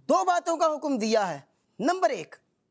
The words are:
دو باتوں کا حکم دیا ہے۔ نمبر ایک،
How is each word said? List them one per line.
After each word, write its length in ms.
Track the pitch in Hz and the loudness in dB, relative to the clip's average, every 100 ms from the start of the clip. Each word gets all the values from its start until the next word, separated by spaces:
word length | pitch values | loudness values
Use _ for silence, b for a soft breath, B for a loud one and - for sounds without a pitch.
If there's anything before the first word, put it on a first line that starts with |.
| - | 0
دو 140 | 339 370 | 2 2
باتوں 300 | 349 330 330 | 0 0 0
کا 100 | 330 | 0
حکم 240 | 302 302 262 | 0 -2 -2
دیا 320 | 220 220 190 | 2 2 0
ہے۔ 100 | 143 - _ _ - | -4 -12 _ _ -4
نمبر 300 | 247 370 349 | -2 0 0
ایک، 260 | 220 147 - _ _ _ | -2 -10 -18 _ _ _